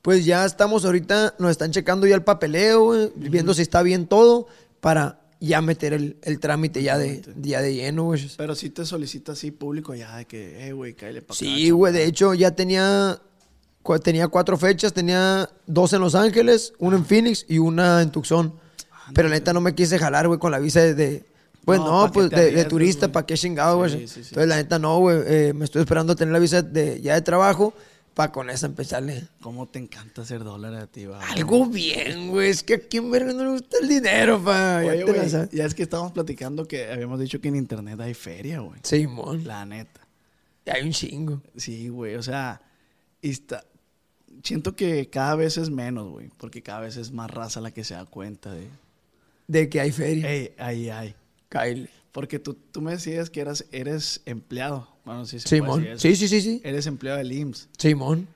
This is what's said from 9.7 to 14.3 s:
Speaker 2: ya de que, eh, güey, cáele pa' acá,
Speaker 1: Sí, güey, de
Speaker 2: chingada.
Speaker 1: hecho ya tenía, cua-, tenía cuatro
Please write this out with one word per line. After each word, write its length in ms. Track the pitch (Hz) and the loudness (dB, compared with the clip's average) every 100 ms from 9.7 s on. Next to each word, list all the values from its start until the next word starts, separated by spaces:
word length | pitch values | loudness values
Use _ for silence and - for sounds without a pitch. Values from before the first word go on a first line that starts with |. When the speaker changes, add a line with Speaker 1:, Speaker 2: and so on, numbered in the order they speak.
| 151 156 123 | -8 -10 -14
Speaker 2:
ya 220 | 110 117 | -14 -16
de 80 | 117 | -16
que, 420 | 113 95 82 135 | -16 -16 -16 -14
eh, 60 | |
güey, 200 | 135 123 | -14 -14
cáele 280 | - 104 123 | -16 -16 -16
pa' 120 | - | -12
acá, 60 | - | -8
Speaker 1:
Sí, 300 | 147 139 160 | -4 0 4
güey, 200 | 170 185 | 6 6
de 80 | 175 | 4
Speaker 2:
chingada. 100 | 156 | 0
Speaker 1:
hecho 240 | 156 196 185 | 4 4 6
ya 200 | 185 190 | 4 4
tenía, 640 | 185 190 190 202 196 - _ _ _ _ _ _ | 0 2 4 4 2 -2 _ _ _ _ _ _
cua-, 180 | - 160 | 0 2
tenía 260 | 175 160 | 2 2
cuatro 300 | 170 | 2